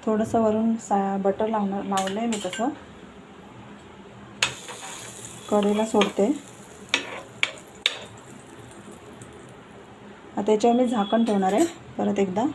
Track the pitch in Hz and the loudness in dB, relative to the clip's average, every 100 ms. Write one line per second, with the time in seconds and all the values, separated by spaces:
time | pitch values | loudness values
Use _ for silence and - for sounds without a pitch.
0 | - 220 220 233 220 214 226 226 - 202 | 2 0 2 4 4 4 2 2 2 2
1 | 196 196 196 196 220 220 196 196 190 196 | 2 2 2 2 0 2 0 -2 0 0
2 | 190 196 233 214 185 - 240 320 - - | 0 -2 -2 -2 -2 -2 -2 -2 -14 -18
3 | - - - - - - - - - - | -18 -20 -20 -20 -20 -18 -18 -18 -18 -20
4 | - - - - - - - - - - | -18 -18 -18 -4 -2 -2 -12 -12 -10 -10
5 | - - - - - 208 202 208 220 220 | -12 -12 -12 -14 2 4 4 2 2 4
6 | 202 - 202 302 - - - - - - | 4 4 2 2 -4 -18 -18 -18 -6 -4
7 | - - - - - - - - - - | -4 -10 -12 -6 -6 -6 -18 -6 -6 -6
8 | - - - - - - - - - - | -12 -16 -18 -18 -18 -18 -18 -18 -18 -18
9 | - - - - - - - - - - | -18 -18 -16 -18 -18 -20 -20 -20 -20 -20
10 | - - - - 202 214 240 233 254 233 | -18 -18 -12 -4 2 6 6 6 4 2
11 | 202 226 233 202 190 202 339 - - - | 2 4 4 4 4 4 2 0 -12 -2
12 | 202 202 196 180 269 | 0 2 2 2 0